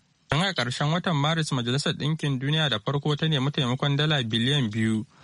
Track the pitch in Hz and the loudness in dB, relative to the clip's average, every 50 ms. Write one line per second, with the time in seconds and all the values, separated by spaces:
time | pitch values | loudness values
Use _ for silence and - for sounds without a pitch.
0 | _ _ _ _ _ - 135 156 190 196 170 - 120 123 127 - 147 151 165 180 | _ _ _ _ _ -2 0 0 0 0 0 -2 -2 -2 -2 -2 0 0 0 0
1 | - 196 160 139 143 156 165 165 151 - 143 127 117 120 127 143 - 175 - - | 0 0 0 2 2 2 0 0 0 -2 -2 -2 0 0 -2 0 0 -2 -2 -2
2 | - 151 160 - - 143 135 123 135 143 156 160 156 135 117 104 - 135 139 143 | -2 -2 -2 -2 -2 -2 -2 -2 0 0 0 0 0 0 0 -2 -2 -2 -2 -2
3 | - 151 147 - 160 160 156 131 131 143 - 160 131 120 123 - 147 143 139 139 | 0 0 -2 0 0 0 0 2 0 0 0 0 0 0 0 0 0 0 2 2
4 | 151 156 156 139 120 110 113 113 117 131 147 147 123 104 107 113 110 110 110 107 | 2 2 0 0 0 -2 0 0 0 2 2 2 0 0 0 0 2 2 2 0
5 | - - _ - | -2 -6 _ -20